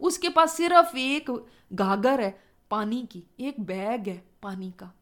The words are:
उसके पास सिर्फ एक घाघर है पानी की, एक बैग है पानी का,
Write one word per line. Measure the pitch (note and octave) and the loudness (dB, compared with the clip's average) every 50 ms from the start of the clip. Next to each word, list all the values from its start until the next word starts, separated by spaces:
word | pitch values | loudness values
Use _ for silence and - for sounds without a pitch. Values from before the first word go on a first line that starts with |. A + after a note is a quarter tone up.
उसके | - F4+ F4 - - F4 | 0 0 0 0 -2 2
पास | F4 D#4+ E4 D#4+ D#4+ | 4 4 4 4 4
सिर्फ | - E4+ F4 F4 E4+ E4+ E4+ B3+ | 0 2 6 8 8 6 6 2
एक | C4 B3+ C4+ C#4+ D4+ D4 - B3 - - - _ _ _ - | -2 -2 0 0 -2 -2 -4 -6 -8 -8 -14 _ _ _ -10
घाघर | F#3+ F#3 G3 F#3+ G3 G#3 G3+ B3+ C#4 B3+ | -2 -2 0 2 2 2 2 2 2 2
है | G#3+ G3 G3 - _ _ _ _ _ - | 0 -2 -4 -8 _ _ _ _ _ -6
पानी | G#3 G#3+ G#3 G#3+ A3+ B3+ B3 | -4 -4 -2 -2 -4 -6 -6
की, | - - F3 F3 _ _ - | -10 -14 -18 -18 _ _ -10
एक | B3+ C#4+ C#4 A3 | -8 -8 -6 -8
बैग | G3+ E3 F#3 F#3+ G3 G#3+ A#3+ A#3+ G3 G3 | -8 -6 -6 -4 -4 -4 -4 -4 -4 -8
है | F3+ F3+ - _ _ - | -10 -10 -14 _ _ -14
पानी | - G3 F#3+ F#3 F#3+ F#3 | -12 -10 -10 -8 -10 -12
का, | F3+ - G3 F3+ - _ | -12 -14 -18 -20 -20 _